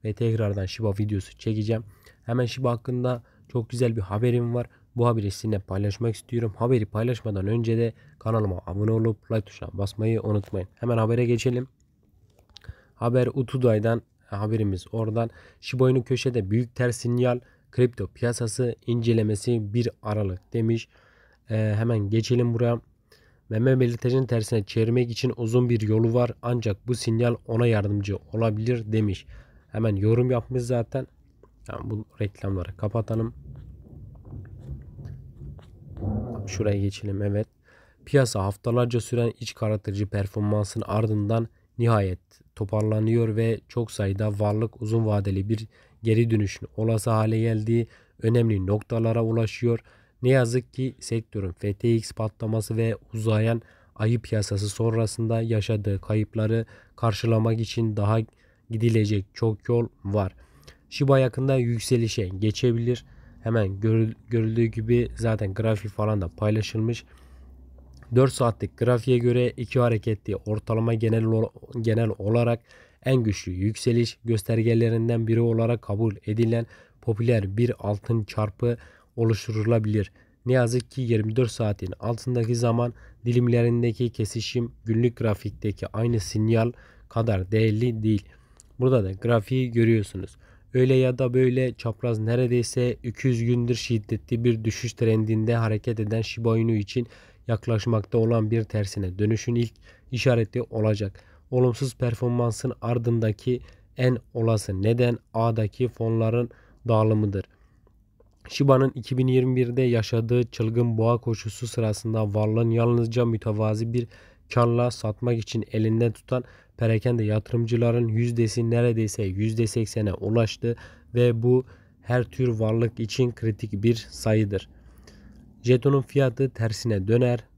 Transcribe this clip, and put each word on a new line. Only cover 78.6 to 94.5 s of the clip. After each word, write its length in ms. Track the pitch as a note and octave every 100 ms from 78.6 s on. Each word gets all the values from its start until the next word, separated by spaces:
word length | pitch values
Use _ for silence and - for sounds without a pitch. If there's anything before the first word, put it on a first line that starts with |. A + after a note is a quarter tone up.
| A#2+ A#2 - - _ -
oluşturulabilir. 960 | A2+ G#2+ - A2 G#2+ A#2 G#2+ G#2+ G2 _ _ _ B2
Ne 80 |
yazık 380 | B2+ A#2+ B2 B2
ki 100 | -
yirmi 340 | A#2+ A2+ G#2+ A2
dört 160 | B2
saatin 420 | - A2 G2+ F#2 -
altındaki 560 | G#2+ A2 - B2 A2+ A#2+
zaman 380 | A#2+ A#2 A#2+ - - - A#2+
dilimlerindeki 840 | A#2+ A#2+ A#2 A#2+ A#2+ A#2+ A2 A#2+
kesişim 600 | - G#2+ A2+ - B2 A#2 - A2
günlük 320 | A2+ A#2+ A#2
grafikteki 720 | A2+ G2+ G#2 - G#2+ G2+ -
aynı 320 | - A#2 A#2
sinyal 520 | - G#2+ A2 A2+ A2+ - - - -
kadar 420 | A#2 A2+ G2 F#2
değerli 520 | A2 A2+ G#2+ B2 A2+
değil. 220 | A2 G#2 - - - - - -
Burada 240 | B2+ B2+
da 80 | G2
grafiği 600 | F#2+ A#2 A#2 G2+ C3 B2+
görüyorsunuz. 680 | A#2 A2+ A2+ G2+ F#2+ F#2 - - - -
Öyle 200 | B2+ B2+
ya 240 | C3 C3 B2+
da 160 | C3
böyle 400 | B2 B2+ B2+ B2+
çapraz 460 | A2+ A#2 G#2+ B2 A2
neredeyse 800 | A2 A#2+ B2+ B2 A#2 - B2 -
iki 240 | B2 - C3
yüz 160 | A#2
gündür 320 | A#2 B2 A#2+ A#2
şiddetli 680 | - A#2 G#2 A2 - A#2
bir 200 | A#2+